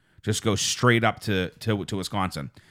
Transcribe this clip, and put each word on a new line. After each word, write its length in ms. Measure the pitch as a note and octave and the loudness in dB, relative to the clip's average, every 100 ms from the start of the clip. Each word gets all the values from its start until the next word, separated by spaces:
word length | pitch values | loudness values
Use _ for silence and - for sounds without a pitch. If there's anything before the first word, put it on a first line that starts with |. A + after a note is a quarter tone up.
| _ - | _ -8
Just 200 | - G#2+ | -4 0
go 120 | A2+ | 0
straight 480 | G2 - - B2 A#2 | 0 0 2 4 4
up 180 | A2 - | 2 0
to, 300 | - F#2+ F2+ - | -2 0 0 -4
to, 240 | A2+ G#2 | -2 -2
to 120 | E2+ G2+ | -2 -6
Wisconsin. 540 | F2+ G#2 F#2 D#2 C#2+ - _ | -4 -2 -2 -4 -10 -14 _